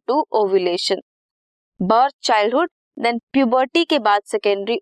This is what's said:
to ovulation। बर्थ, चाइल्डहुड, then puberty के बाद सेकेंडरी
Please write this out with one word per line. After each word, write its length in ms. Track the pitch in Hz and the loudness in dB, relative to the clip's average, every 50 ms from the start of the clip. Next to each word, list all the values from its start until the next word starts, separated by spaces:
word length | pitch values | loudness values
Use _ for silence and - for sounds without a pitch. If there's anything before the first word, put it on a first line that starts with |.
| _ - | _ -4
to 140 | 247 294 208 - - | -2 -2 -2 -2 -2
ovulation। 640 | 220 214 196 190 190 180 180 175 190 - - 196 180 - _ _ _ _ _ _ _ _ _ _ _ _ _ _ - | -2 0 2 0 0 0 0 -4 -4 -4 -4 -4 -4 -6 _ _ _ _ _ _ _ _ _ _ _ _ _ _ -6
बर्थ, 320 | 190 180 220 233 254 277 - _ - | -2 0 2 2 2 0 -2 _ -4
चाइल्डहुड, 460 | - 240 214 208 214 240 277 349 339 _ _ _ _ - - | -2 0 0 0 0 0 0 -2 -2 _ _ _ _ -12 -6
then 200 | 233 233 240 226 - _ - | -4 -4 -4 -4 -6 _ 0
puberty 500 | 269 269 226 240 254 262 254 - 339 339 - | 0 0 2 2 0 0 0 0 -2 0 0
के 100 | 320 285 | 0 0
बाद 220 | 214 214 202 208 | 2 2 0 0
सेकेंडरी 580 | - - - 208 - 208 202 196 196 208 240 - | -2 -4 -6 -2 0 0 0 0 -2 -4 -4 -4